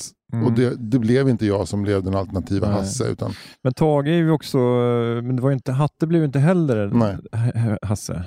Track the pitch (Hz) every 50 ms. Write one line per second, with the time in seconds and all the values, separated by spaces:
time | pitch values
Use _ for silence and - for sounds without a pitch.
0 | - - - _ _ - - 117 113 113 113 117 127 120 143 - 120 107 113 131
1 | 113 110 120 131 139 135 123 104 110 104 98 101 98 - - 101 101 101 101 98
2 | 92 92 95 98 98 - 85 95 80 - 98 98 98 101 101 104 98 98 101 123
3 | 113 113 107 - - 110 104 - - - - _ - 127 127 - 165 156 151 143
4 | 139 147 165 170 165 160 160 143 - - - 135 123 123 123 123 120 120 120 120
5 | 117 117 117 120 120 123 127 123 117 135 139 131 - - 127 135 151 143 _ -
6 | 165 160 170 170 160 143 127 139 135 165 190 180 165 143 120 107 104 101 104 120
7 | 113 104 95 - - - - 110 113 123 - 117 117 113 107 - - 95 104 -
8 | - - - 82 90